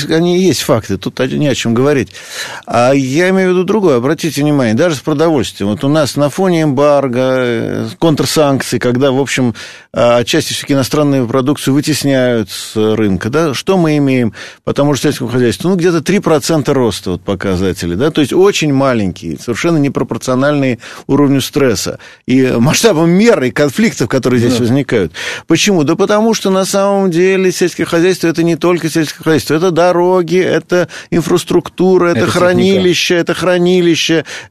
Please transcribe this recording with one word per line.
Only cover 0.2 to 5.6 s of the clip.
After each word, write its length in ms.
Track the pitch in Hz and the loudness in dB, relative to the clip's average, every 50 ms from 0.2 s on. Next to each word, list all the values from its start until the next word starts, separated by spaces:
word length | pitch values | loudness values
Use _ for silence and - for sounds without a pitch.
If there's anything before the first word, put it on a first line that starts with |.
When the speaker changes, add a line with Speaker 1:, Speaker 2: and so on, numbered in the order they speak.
| 170 175 175 180 | 2 2 2 2
Speaker 1:
и 20 | |
есть 220 | 190 180 127 - | 2 2 0 0
факты. 340 | - - 139 113 - - 98 | 0 0 0 0 0 -4 -6
Тут 240 | 92 - 123 - - | -4 -6 -8 -4 -4
о-, 60 | 127 | -4
не 200 | 131 147 143 147 | -2 -2 -2 0
о 80 | 143 120 | 0 -2
чем 200 | - - 117 113 | -2 -2 -2 0
говорить. 340 | 117 131 143 151 135 98 - - - - - - - - - - - - | 2 2 2 2 0 -2 -4 -8 -20 -18 -16 -12 -12 -12 -12 -12 -16 -10
А 260 | - - 117 120 127 | -4 0 2 2 4
я 360 | 143 139 135 127 135 160 180 185 | 2 2 0 0 0 0 2 2
имею 220 | 190 190 190 185 | 2 2 2 2
в 20 | |
виду 100 | 180 180 | 2 0
другое. 360 | 180 180 208 220 196 170 135 120 | 0 0 0 2 2 2 2 2
Обратите 440 | 117 139 165 - - 160 - 139 | 2 0 -2 -2 -4 -4 -2 -2
внимание, 320 | 143 151 147 143 123 113 107 | 0 0 2 2 2 2 2
даже 220 | 117 165 180 156 | 2 2 0 0
с 40 | 123 | -2
продовольствием. 680 | - 160 151 139 160 175 160 131 110 - - - | -4 -4 0 0 2 2 2 0 -2 -4 -6 -6